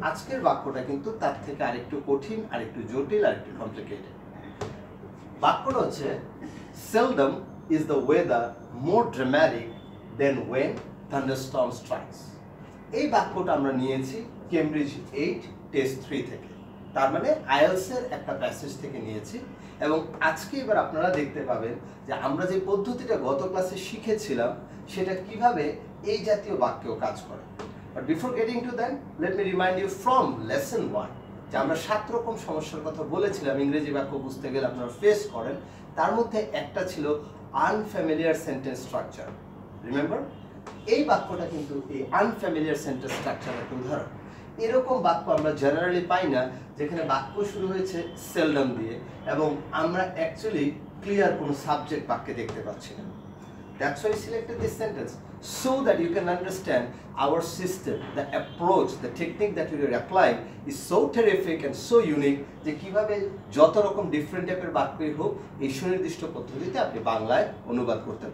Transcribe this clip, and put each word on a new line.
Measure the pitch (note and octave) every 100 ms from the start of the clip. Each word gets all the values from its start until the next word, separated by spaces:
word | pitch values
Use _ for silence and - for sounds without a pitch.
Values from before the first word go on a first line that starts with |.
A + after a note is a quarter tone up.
| -
আজকের | - - C4 E3
বাক্যটা | C3+ C#3+ C3 B2+
কিন্তু | C#3 - D3
তার | D3 - C#3+
থেকে | C#3 C3
আরেকটু | A#2+ - C#3+ C#3
কঠিন, | C#3 B2 A3 -
আরেকটু | A#2+ A2 A#2 G#2
জটিল, | B2+ - G#3 G3+
আরেকটু | - - -
complicated। | G#2+ - G2+ G2+ - - - - - - - - - - - - - -
বাক্যটা | - - C4+ C4
হচ্ছে, | - - C#3 - - - - - - - -
"Seldom | G#3+ C4 G3 C#3 - - - -
is | D#3 D3+
the | C#3+ B2
weather | D#3+ - A#2 A#2 - - A#2+ C#3+
more | G#3+ A#3 -
dramatic | B2+ C#3+ D#3+ A#2 A#2 G2+ - - - A#2
than | C#3 B2 G#2
when | B2+ D3 - - - -
thunderstorm | C#3 C3 C3 - C#3 B2 A#2
strikes।" | - B2+ - - - - - - - - - B2
এই | D3
বাক্যটা | D3 D#3 F3+ F3 D3+
আমরা | C#3 B2+
নিয়েছি | C3 C3 C3+ - - - -
Cambridge | E3+ D3+ D3+ C#3 - - C#3
eight | E3+ - - - -
test | C#3+ C3 C3
three | - C#3 B2
থেকে, | - - - - - -
তার | - C3+
মানে | D#3+ C4+ D4+ -
আইএলটিএস | C3+ - - - B3+
এর | - -
একটা | - D#3
passage | - - C#3 C3+
থেকে | C#3 B2 A2
নিয়েছি। | G#2+ - A#3 - - - - D3
এবং | D#3+ D#3 - D#3+
আজকে | D#3+ - C#4
এবার | G#3+ G#3
আপনারা | - D#3 F3+ F#3
দেখতে | C#3+ D3+ A#2+
পাবেন | G#2 A2+ A#2+ - - -
যে | - B2+
আমরা | D#3+ F#3
যে | F#3+ F#3
পদ্ধতিটা | G3+ G3+ - - G#3+ B3+
গত | - F#3
ক্লাসে | F#3 F#3 G3 G3
শিখেছিলাম | A3 A3+ G#3+ - A#2+ A#2 - - - -
সেটা | F#3 F#3 F#3 G3+
কিভাবে | A3 A#3+ D#3+ D3 - - - -
এই | G#3+ -
জাতীয় | G#3 - D#3
বাক্যেও | B2 - A#2 A2
কাজ | B2+ - -
করে। | - - - - - -
But | C3 C3
before | E3 B3 A3+
getting | A3+ A#3+ B3
to | G#3+
that, | A#3+ C#4+ - -
let | F3+ F#3+
me | F#3+
remind | F#3 F#3 F#3
you | G3 -
from | B3 C4 A#3 A2+ -
lesson | - - A3+ C#3 B2
one | - - - - -
যে | -
আমরা | C#3 D#3+ -
সাত | G#3+ - A#3
রকম | - - -
সমস্যার | D#3 - D#3 D3+
কথা | D3+ C#3
বলেছিলাম | F3 G3+ - C#3+ C3+
ইংরেজি | C#3 D3+ D3 C3+
বাক্য | C3+ C#3 C3
বুঝতে | - C3+
গেলে | C3+ -
আপনারা | B2+ A#2+ -
face | G#3 G#3 -
করেন, | - - - - - - -
তার | F3 A3+
মধ্যে | A3+ G#3+ G#3+ -
একটা | - G3+ -
ছিল | D#3 D3 D3+ - - - C3+ D#3+
unfamiliar | G#3+ G#3+ F#3+ D#3+ D3+ E3 D3 -
sentence | C3 C3+ B2 -
structure। | A#2+ - - - - - - - - A#2
Remember, | C3+ D#3+ A3+ C#4 - - - - - -
এই | C4+ D4
বাক্যটা | - - F3 E3
কিন্তু | D#3 C#3+ C#3+ C3
এই | C#3 C3 E3+
unfamiliar | A3 G#3 F3+ D#3+ D#3 D3 -
sentence | B2+ C3+ -
স্ট্রাকচারের | - - - A#2+
একটা | - B2+
উদাহরণ। | B2+ D3 - - - - - -
এরকম | A3+ B3+ B3+ B3 -
বাক্য | - - D#3
আমরা | D#3 C#3
generally | C#3 D3+ F3+ F3+ -
পাই | F3+ E3+
না | B2+ C3 - - -
যেখানে | D3 E3+ D#3
বাক্য | C3+ - G3+ G3+
শুরু | G3+ F#3+
হয়েছে | F#3 - E3+ - - -
seldom | - D#3 C#3+ C3 A2
দিয়ে | A2+ A#2+ - - -
এবং | C#3+ D3+ - - D#3
আমরা | E3 F#3 F#3+ - D#3+
actually | - A3 F3+ C#3 - - -
clear | G3 G3+ - D3+
কোনো | C#3+ C#3
subject | C#3+ C#3+ - D3+ -
বাক্যে | A#2+ - A#2+
দেখতে | A2 G#2+ G#2+
পাচ্ছি | G2 - -
না। | - - - - - - - -
That's | F3+ -
why | G#3+
I | G#3+ -
selected | A3+ A3+ A#3
this | A3 -
sentence, | A3 F#3+ - - - - - -
so | C4 C4+ A3+
that | F3
you | E3+ F3+
can | F3 F3+
understand | F#3 - C#3 B2+ - - - -
our | C#3+ E3 E3 -
system, | F3+ - - - - -
the | - -
approach, | - - E3+ - - -
the | B2+ -
technique | E3+ - G#3 E3+
that | D#3
we | D3 C#3
are | A#2+
applying | - F#3+ D3 A#2 - - -
is | C#3 -
so | - - A#3
terrific | A3 F#3+ F3 D3+ C#3
and | - -
so | A#3 D#3+ C#3+
unique | C#3 C#3 - -
যে | D3+ D3
কিভাবে | G3 G3+ G#3+ G#3 G3 - - G#2+
যত | D#3+ G#3+ G3+
রকম | G3+ F3 D3+
different | D3 F#3 F3+
টাইপের | F3+ E3+ D3+
বাক্যই | - - D#3 D3
হোক, | F#3+ - - -
এই | C3+ -
সুনির্দিষ্ট | F3+ F#3 D#3+ - D3+
পদ্ধতিতে | B2+ G#2 C#3 F#3 C4
আপনি | A3+ A2+ A2
বাংলায় | A2 A2 C3 - - -
অনুবাদ | A#2+ A#2+ A2 -
করতে | G#2 G#2+